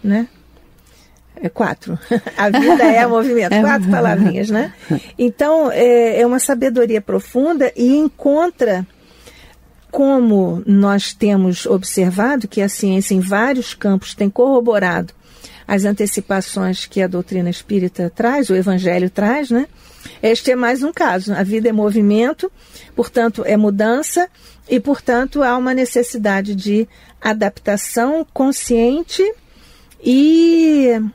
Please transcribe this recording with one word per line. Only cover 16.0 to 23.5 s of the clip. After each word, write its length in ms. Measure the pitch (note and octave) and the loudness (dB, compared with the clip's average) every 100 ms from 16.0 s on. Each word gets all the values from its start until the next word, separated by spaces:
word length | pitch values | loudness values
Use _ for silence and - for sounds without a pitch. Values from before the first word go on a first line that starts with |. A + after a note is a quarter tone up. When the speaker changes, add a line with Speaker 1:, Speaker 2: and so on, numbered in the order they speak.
| G#3 - - F#3+ F#3 G3 F#3 F#3 | -2 -4 -4 -4 -4 -4 -4 -4
Speaker 1:
que 160 | - - | -6 -4
a 60 | F#3 | -2
doutrina 420 | F3+ F3+ F#3+ F3 | -4 -6 -4 -4
espírita 640 | F3+ - G3+ F3+ - F3 | -6 -4 -2 -2 -4 -8
traz, 360 | - A3+ C#4+ C#4 | -2 -2 0 0
o 40 | |
evangelho 540 | F#3 F#3 F#3 F#3 F3 F#3 | 0 0 0 0 0 -2
traz, 420 | - G#3 C#4 C#4 | -2 -2 -2 0
né? 160 | A#3 D4 - - - - - | -2 -2 -10 -20 -20 -20 -4
Este 280 | A3 A#3 - | -2 0 0
é 60 | B3 | 0
mais 260 | A#3+ B3+ | 0 -2
um 100 | C#4+ | -4
caso. 400 | - D4+ F#3 F#3+ | -2 -2 -2 -4
A 100 | G3+ | -4
vida 280 | F#3+ A3 A3+ | -2 0 0
é 20 | |
movimento, 800 | G#3+ G#3 G#3+ G3+ G#3 B3 D#4 F#4+ - _ - - | 0 0 2 2 2 0 -2 -8 -10 _ -20 -12
portanto, 480 | - A#3+ - A#3 A3 | -6 -2 0 -2 -2
é 100 | - | -2